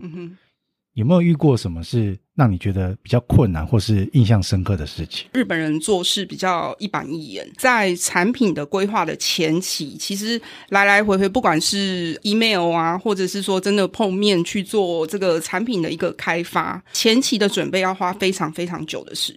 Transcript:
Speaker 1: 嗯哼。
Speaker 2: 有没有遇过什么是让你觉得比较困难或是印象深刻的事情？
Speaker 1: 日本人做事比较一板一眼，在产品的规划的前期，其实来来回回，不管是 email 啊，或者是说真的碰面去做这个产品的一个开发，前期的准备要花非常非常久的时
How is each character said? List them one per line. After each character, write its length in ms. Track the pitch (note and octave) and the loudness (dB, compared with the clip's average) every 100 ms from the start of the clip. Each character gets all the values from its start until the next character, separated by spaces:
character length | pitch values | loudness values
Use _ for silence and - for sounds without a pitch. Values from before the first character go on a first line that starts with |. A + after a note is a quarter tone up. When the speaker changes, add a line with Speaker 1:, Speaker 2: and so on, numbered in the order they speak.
Speaker 1:
嗯 80 | F3+ | -14
哼。 280 | F3 E3+ F#3 _ _ _ _ _ | -12 -14 -16 _ _ _ _ _
Speaker 2:
有 100 | - | -2
没 80 | A2 | 4
有 80 | F3 | 4
遇 140 | E3+ | 4
过 220 | D3+ D#3 A#2+ | 4 4 2
什 140 | F#2 | 0
么 120 | E2+ | -6
是 340 | E2+ A#2+ G#2 F#2+ _ - | -4 -2 0 -4 _ 2
让 140 | B2 | 2
你 60 | F2+ | 2
觉 160 | G2 | 0
得 240 | F#2+ F#2 G#2 | 0 -2 -4
比 80 | - | -2
较 80 | B2 | 0
困 280 | - - A2 | 4 4 4
难 160 | D#2+ E2+ | 0 0
或 140 | A2 | 0
是 280 | A2 G2+ G2+ | 2 0 2
印 120 | C3+ | 4
象 160 | G#2+ G#2+ | 4 4
深 220 | - F#2 | 2 0
刻 140 | F2+ F#2 | 0 -2
的 100 | C#2 | -4
事 180 | - D#2+ | -8 -8
情？ 200 | - - | -10 -6
Speaker 1:
日 100 | B3+ | -4
本 160 | G3 E3 | -2 -2
人 200 | D#3 D#3 | -2 -2
做 240 | A3 F#3 | 0 0
事 200 | F3 - | 0 -2
比 120 | F#3 - | -4 -4
较 360 | F#3 E3+ D#3 - | -2 0 -2 -6
一 80 | G3+ | -6
板 180 | D3+ C3 | -6 -6
一 180 | D#3+ C#3+ | -8 -10
眼， 120 | F#2 - - | -12 -14 -2
在 340 | C4 A#3 G3 F3 | 0 2 0 0
产 340 | - F3+ G3 | -2 0 0
品 240 | B3 G#3 | 2 0
的 100 | D3+ | 0
规 220 | D3 F#3+ G3+ | -2 -2 0
划 180 | G#3+ | -2
的 120 | D#3+ - | -2 -4
前 440 | - - D#3+ E3 | -4 0 0 0
期， 360 | - - C#3 - | -2 -6 -8 -10
其 160 | - | -8
实 260 | G3 A3 A#3 - - - | -6 -4 -4 -6 -18 0
来 160 | G3 | 2
来 180 | G3+ G3+ | 6 4
回 140 | G#3+ F#3+ | 4 2
回， 120 | G3 | 2
不 120 | A#3+ | 2
管 200 | G#3+ D#3 | 2 2
是 560 | - G3+ G3 F3+ E3+ - | 0 0 -2 -2 -4 -4
email 480 | G3+ A3 A3+ F#3+ E3+ | 0 2 2 2 2
啊， 260 | E3 E3 F#3 | 2 0 0
或 160 | A3 | -2
者 140 | G3 F#3 | -2 -2
是 160 | G3+ | -2
说 180 | G3 F#3 | -2 0
真 140 | G3+ | 2
的 140 | G3+ F#3 | 2 0
碰 260 | - G3+ | 0 0
面 280 | F#3 G#3 F3 | 2 2 2
去 180 | E3+ G#3 | 0 -4
做 420 | F#3 G#3+ F3+ E3+ | -2 0 0 -2
这 140 | D#3+ G3+ | -2 -2
个 220 | F#3 E3 | 0 0
产 240 | - F#3 | -2 -4
品 180 | A#3 G3 | -2 -2
的 80 | D#3 | -2
一 60 | D#3+ | -2
个 160 | F3 | -4
开 320 | - F#3+ E3+ | -4 -4 -4
发， 360 | F3 F3+ F3 F#3 - | -2 -2 -2 -6 -8
前 280 | - A3+ A#3 | 0 2 4
期 160 | - G#3+ | 2 2
的 120 | G3+ | 0
准 200 | G3+ C#3 | 0 -2
备 80 | F#3 | 0
要 120 | F#3 | -2
花 200 | F#3+ F3+ | -2 -4
非 180 | F#3+ F#3+ | 0 -2
常 220 | F#3+ D#3 | 0 -4
非 120 | E3 | -4
常 220 | F3 D#3+ D#3 | -8 -8 -8
久 160 | B2 | -10
的 100 | - - | -10 -8
时 180 | - | -8